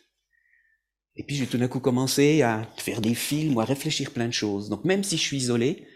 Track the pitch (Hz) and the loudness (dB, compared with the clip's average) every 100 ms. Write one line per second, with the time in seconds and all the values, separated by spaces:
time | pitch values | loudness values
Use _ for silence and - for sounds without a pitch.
0 | _ _ _ _ _ _ _ _ _ _ | _ _ _ _ _ _ _ _ _ _
1 | _ - 98 143 127 120 127 135 127 123 | _ -16 -6 -4 -2 0 0 0 0 2
2 | 131 - 143 156 120 110 113 - - 107 | 2 4 6 6 4 0 -4 -8 -6 -2
3 | 113 117 - 147 156 120 117 139 156 147 | 0 0 -2 -2 2 2 2 0 -2 -4
4 | 135 123 117 120 107 101 101 101 165 196 | -4 -4 -2 -2 -2 -4 -4 -4 0 0
5 | 196 160 - 139 123 120 123 196 - | 0 -2 -2 -2 0 2 0 -2 -10